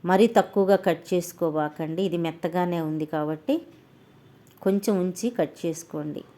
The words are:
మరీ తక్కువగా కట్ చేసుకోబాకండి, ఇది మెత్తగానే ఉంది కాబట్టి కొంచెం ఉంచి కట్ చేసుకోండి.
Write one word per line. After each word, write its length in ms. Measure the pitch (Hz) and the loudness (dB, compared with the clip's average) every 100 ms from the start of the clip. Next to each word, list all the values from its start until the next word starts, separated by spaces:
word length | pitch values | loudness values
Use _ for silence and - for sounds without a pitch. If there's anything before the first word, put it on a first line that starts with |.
| 175 | 2
మరీ 160 | 190 226 226 | 4 6 6
తక్కువగా 380 | 180 202 190 190 190 | 2 2 4 4 4
కట్ 180 | 165 - | -2 0
చేసుకోబాకండి, 880 | 180 170 - 170 151 151 151 160 160 190 | -2 -2 -4 -2 0 -4 -4 -6 -2 -2
ఇది 100 | 170 | 0
మెత్తగానే 560 | 165 165 175 180 175 170 160 | -2 -2 -4 0 0 0 -2
ఉంది 160 | 156 156 | -4 -4
కాబట్టి 400 | 156 151 156 - 320 - - - - - - - - - - | -2 -2 -4 -2 -2 -2 -20 -20 -20 -20 -20 -20 -20 -20 -4
కొంచెం 300 | 190 202 202 196 | 0 0 0 0
ఉంచి 240 | 185 180 226 233 | 0 -2 -4 -2
కట్ 180 | 156 - | -4 -2
చేసుకోండి. 580 | 175 160 - 156 151 147 - | -6 -6 -10 -10 -8 -10 -14